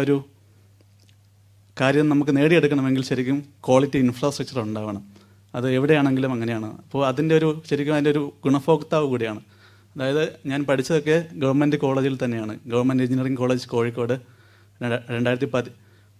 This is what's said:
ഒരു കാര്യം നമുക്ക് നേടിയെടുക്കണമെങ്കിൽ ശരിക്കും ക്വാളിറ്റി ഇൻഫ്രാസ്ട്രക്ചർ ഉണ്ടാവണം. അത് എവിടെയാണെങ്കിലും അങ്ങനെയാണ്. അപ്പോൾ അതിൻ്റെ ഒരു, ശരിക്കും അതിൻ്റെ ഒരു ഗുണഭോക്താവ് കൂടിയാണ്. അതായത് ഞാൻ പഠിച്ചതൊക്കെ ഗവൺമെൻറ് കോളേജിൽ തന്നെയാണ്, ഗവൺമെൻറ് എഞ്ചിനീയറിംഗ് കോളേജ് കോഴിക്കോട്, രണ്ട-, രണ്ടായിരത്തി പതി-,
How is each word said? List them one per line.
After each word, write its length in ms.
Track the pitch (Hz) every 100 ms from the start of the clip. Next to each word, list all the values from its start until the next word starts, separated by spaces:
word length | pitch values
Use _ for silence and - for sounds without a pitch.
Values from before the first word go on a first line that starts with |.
ഒരു 160 | 139 139 139 _ _ _ _ _ _ _ _ _ _ _ _ _ _ -
കാര്യം 260 | 135 143 151
നമുക്ക് 200 | 143 143 139
നേടിയെടുക്കണമെങ്കിൽ 640 | 151 170 147 143 131 131 131
ശരിക്കും 280 | 127 127 143 143 _ -
ക്വാളിറ്റി 320 | 127 139 143 123
ഇൻഫ്രാസ്ട്രക്ചർ 520 | 120 143 139 131 127 107
ഉണ്ടാവണം. 360 | 107 107 101 - - - - _
അത് 120 | 123 127 127
എവിടെയാണെങ്കിലും 520 | 143 151 139 131 131
അങ്ങനെയാണ്. 340 | 123 113 113 110 -
അപ്പോൾ 160 | - 135 139
അതിൻ്റെ 260 | 127 160 160
ഒരു, 100 | 160 156 -
ശരിക്കും 240 | 147 147 151
അതിൻ്റെ 160 | 147
ഒരു 80 | 147 143 -
ഗുണഭോക്താവ് 640 | 135 139 135 156 151 160 147
കൂടിയാണ്. 280 | 120 113 107 - _ - _ _
അതായത് 280 | - 131 147 160 - 147
ഞാൻ 100 | 139 143
പഠിച്ചതൊക്കെ 480 | 131 131 165 147 160 165 175
ഗവൺമെൻറ് 360 | 135 135 147 147
കോളേജിൽ 320 | 143 135 135 131
തന്നെയാണ്, 340 | 127 113 110 107 120
ഗവൺമെൻറ് 300 | 120 127 127
എഞ്ചിനീയറിംഗ് 360 | 127 131 131 131
കോളേജ് 240 | 127 127 127
കോഴിക്കോട്, 420 | 123 117 117 117 131 - - _ _ _ _
രണ്ട-, 200 | 120 117 120
രണ്ടായിരത്തി 340 | 120 120 123 135
പതി-, 200 | 127 120 - _ _ _ _